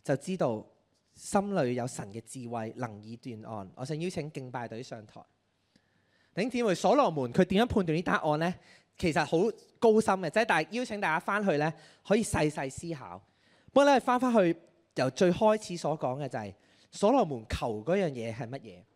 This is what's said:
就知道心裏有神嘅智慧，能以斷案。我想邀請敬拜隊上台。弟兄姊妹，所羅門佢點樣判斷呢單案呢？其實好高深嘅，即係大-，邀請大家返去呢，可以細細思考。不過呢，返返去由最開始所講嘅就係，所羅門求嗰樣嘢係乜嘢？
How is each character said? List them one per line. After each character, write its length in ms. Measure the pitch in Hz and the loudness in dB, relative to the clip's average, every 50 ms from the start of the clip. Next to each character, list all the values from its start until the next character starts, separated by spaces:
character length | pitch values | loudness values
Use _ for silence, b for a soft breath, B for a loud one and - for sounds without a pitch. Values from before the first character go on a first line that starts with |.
| _ | _
就 120 | - 143 | -2 -4
知 220 | - - - 190 | -4 -2 -8 -4
道 280 | 175 175 131 113 107 98 _ _ _ _ _ _ _ _ _ _ | -2 -2 -2 -2 -4 -8 _ _ _ _ _ _ _ _ _ _
心 420 | - - - - 202 196 202 202 | -20 -12 -2 -2 0 0 0 -2
裏 200 | 185 139 123 123 | 0 0 0 -2
有 100 | 123 117 | -4 -4
神 220 | 127 - - 147 101 | -6 -8 -12 -14 -12
嘅 100 | 98 113 | -14 -16
智 260 | _ - - 135 120 | _ -14 -16 -14 -12
慧， 240 | 117 117 113 110 110 - | -8 -8 -8 -8 -8 -8
能 240 | 110 131 113 104 101 104 | -10 -10 -10 -10 -16 -16
以 120 | 110 117 | -16 -18
斷 260 | 113 _ 127 113 107 110 | -14 _ -14 -14 -14 -12
案。 260 | - 113 104 98 92 - | -12 -12 -12 -12 -14 -14
我 80 | - 131 | -14 -10
想 160 | 127 156 151 | -8 -8 -6
邀 100 | 165 185 | -8 -8
請 220 | - 180 143 151 | -8 -8 -10 -10
敬 200 | - 143 131 127 | -10 -12 -12 -10
拜 160 | 120 127 120 | -10 -10 -10
隊 140 | 110 117 113 | -8 -10 -12
上 220 | 131 - 127 113 107 | -12 -14 -16 -16 -16
台。 140 | - _ - 80 _ _ _ _ _ _ _ _ _ _ _ _ _ _ _ _ _ _ _ _ _ _ | -20 _ -20 -20 _ _ _ _ _ _ _ _ _ _ _ _ _ _ _ _ _ _ _ _ _ _
弟 100 | 165 208 | -4 -4
兄 60 | 254 | -2
姊 120 | 226 240 240 | 0 0 2
妹， 120 | 208 175 | 2 0
所 200 | - - - 226 | 2 4 4 4
羅 140 | 294 262 196 | 6 4 2
門 240 | 165 143 127 120 120 | 2 -2 -4 0 4
佢 100 | - 185 | 2 2
點 180 | - - 196 240 | 4 4 2 2
樣 40 | |
判 180 | 247 - 220 185 | 4 2 0 0
斷 120 | 160 151 | 0 -2
呢 40 | 165 | -2
單 140 | 180 - 180 | 0 0 -2
案 220 | - - 156 151 151 | 0 2 0 0 0
呢？ 160 | 165 180 175 b b b b b b b b | 0 -2 -4 b b b b b b b b
其 140 | _ - 170 139 | _ -2 0 0
實 60 | 170 151 | 0 0
好 260 | - 165 165 202 233 - - - _ _ _ | 2 2 2 2 0 -2 -6 -20 _ _ _
高 220 | - 226 214 220 | 4 6 6 6
深 180 | 220 - 196 190 | 4 4 0 0
嘅， 100 | 185 151 | 0 0
即 100 | - 214 | 0 0
係 60 | 233 | 2
大-， 160 | - 196 160 160 - | 4 2 2 2 -2
邀 160 | 208 240 254 | -4 -6 -6
請 140 | - 220 196 | -6 -6 -4
大 120 | 190 165 156 | -2 0 -2
家 60 | 165 | -2
返 240 | - - 196 208 214 | -2 -2 -2 0 2
去 140 | 196 156 | 2 2
呢， 140 | 143 151 160 156 B B B B B B | 2 0 0 -2 B B B B B B
可 80 | - 196 | 2 2
以 80 | 233 208 | 2 2
細 280 | - - 160 156 151 | 0 0 0 0 0
細 180 | 147 165 143 135 | 0 -4 -8 -8
思 220 | - - - 170 165 | -8 -10 -10 -12 -12
考。 260 | 135 120 90 87 95 _ b b b b b b b b b | -12 -12 -16 -16 -18 _ b b b b b b b b b
不 100 | _ 269 | _ 6
過 40 | 285 | 6
呢， 140 | 285 277 247 | 8 6 4
返 200 | - - 247 247 | 4 2 0 2
返 120 | 254 254 233 | 2 4 4
去 200 | 220 185 170 170 - _ _ _ _ _ _ _ | 4 4 4 2 -2 _ _ _ _ _ _ _
由 140 | - 127 131 | -2 -2 -2
最 220 | - - 196 175 | 2 4 4 4
開 360 | 175 - 226 214 214 214 - | 4 4 4 4 4 2 -2
始 80 | - 175 | -8 -10
所 200 | 160 - 147 156 | -4 -4 -4 -2
講 260 | 151 156 127 127 143 147 | -2 -2 -4 -4 -4 -8
嘅 40 | |
就 100 | 127 - | -8 -8
係， 160 | 120 107 101 92 b b b b b b b | -8 -8 -8 -12 b b b b b b b
所 200 | - - - 208 | -4 2 2 4
羅 140 | 269 277 226 | 4 4 2
門 180 | 160 139 117 110 - | 0 -2 -8 -6 -8
求 340 | - - 147 123 110 107 107 | -6 -4 -4 -4 -4 -4 -2
嗰 140 | 156 180 | -2 0
樣 120 | 202 190 156 | 0 0 -2
嘢 220 | 135 120 113 117 | -4 -6 -8 -8
係 160 | 113 113 - | -8 -8 -10
乜 120 | 113 127 135 | -10 -10 -12
嘢？ 240 | 110 110 90 87 - _ _ | -14 -16 -20 -20 -20 _ _